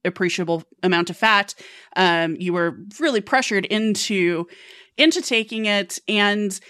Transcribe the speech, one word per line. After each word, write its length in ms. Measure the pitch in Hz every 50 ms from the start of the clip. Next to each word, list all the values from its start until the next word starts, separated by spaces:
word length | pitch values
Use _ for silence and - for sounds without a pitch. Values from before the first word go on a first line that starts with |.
| -
appreciable 580 | 180 180 - 190 175 - - 175 165 170 165 - - _ _ -
amount 260 | 180 175 170 170 175
of 80 | 175
fat, 360 | - 220 220 208 202 202 - - - - - - - - _ -
um, 400 | 185 190 175 170 165 165 160 156 -
you 140 | 180 175 170
were 240 | 175 170 170 - - 175 208 - -
really 200 | 320 302 247 208
pressured 440 | 208 - 277 262 247 - 220 190 185
into, 840 | - 208 214 220 220 202 - - - 208 190 175 175 175 160 175 - - - - - - - - _ _
into 240 | - 302 320 320 359
taking 440 | - - 247 226 214 220 226 220 220
it. 340 | 208 208 202 196 - - - -
And 500 | - 214 208 202 202 202 208 208 196 190 - -